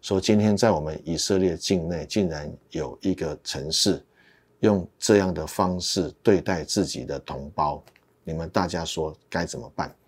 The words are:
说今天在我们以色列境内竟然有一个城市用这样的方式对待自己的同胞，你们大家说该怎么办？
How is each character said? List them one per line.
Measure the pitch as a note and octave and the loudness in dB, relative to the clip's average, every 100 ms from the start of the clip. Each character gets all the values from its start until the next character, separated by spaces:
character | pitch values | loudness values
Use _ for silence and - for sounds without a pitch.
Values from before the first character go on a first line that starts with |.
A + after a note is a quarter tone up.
说 | - G3 | 0 0
今 | - G#2+ | 4 4
天 | G#2+ G2+ | 6 4
在 | A#2 | 4
我 | E2+ | 4
们 | D2+ D#2 | -2 -8
以 | D#2 D#2+ | -6 -4
色 | - G2 | 0 2
列 | F#2+ D#2+ | 2 0
境 | - F#2+ D#2+ | 0 0 0
内 | E2+ D2+ | -6 -4
竟 | G#2+ F#2 | -2 0
然 | D#2 D2 - _ | -2 -8 -14 _
有 | E2 C#2 B1+ | -8 -8 -4
一 | G2 | -4
个 | F#2 D#2+ D2+ | -2 -4 -6
城 | - D2 C#2+ | -8 -8 -4
市 | - G2+ E2 _ _ _ _ _ _ | 0 2 0 _ _ _ _ _ _
用 | A2 G2+ F2 _ | 2 2 -2 _
这 | - G#2 | 4 6
样 | F#2 | 6
的 | E2 D#2 | -2 -6
方 | - F#2 F2+ | 0 0 0
式 | E2+ G2+ D#2 - | -2 -2 -2 0
对 | - F#2+ | 4 4
待 | D#2+ F2+ | 2 -4
自 | D2+ - | -2 -2
己 | E2 - | -2 -4
的 | C2+ C#2 | -8 -8
同 | - D2 C#2+ | -8 -12 -10
胞， | - D2 D2 - _ _ _ | -4 -2 -4 -14 _ _ _
你 | - | -10
们 | D#2+ E2 | -8 -2
大 | G#2+ F2 | 0 0
家 | E2 | -2
说 | E2 - D#2 D2+ _ | -4 -4 -6 -6 _
该 | F2+ | -6
怎 | F2 C#2+ | -4 -8
么 | D2+ | -12
办？ | - - - | -8 -8 -8